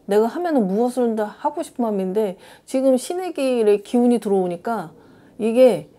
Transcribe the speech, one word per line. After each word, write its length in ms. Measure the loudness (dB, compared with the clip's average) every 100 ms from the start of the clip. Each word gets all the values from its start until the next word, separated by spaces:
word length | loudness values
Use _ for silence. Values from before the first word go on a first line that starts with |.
| -2
내가 200 | 0 0
하면은 420 | -2 -2 0 0
무엇을 480 | 0 -2 0 -2 -2
다 80 |
하고 380 | -6 -6 -6 -6
싶은 200 | -8 -6
마음인데, 560 | -4 -2 -2 -2 -2 -6 -18 -20
지금 320 | -6 0 2 2
신의 380 | -2 -6 -6
길의 480 | -4 -2 2 2 2
기운이 380 | 0 2 2 2
들어오니까 720 | 0 0 -2 -4 -6 -6 -8 -18 -20 -20 -20 -6
이게 520 | 0 4 4 4 -6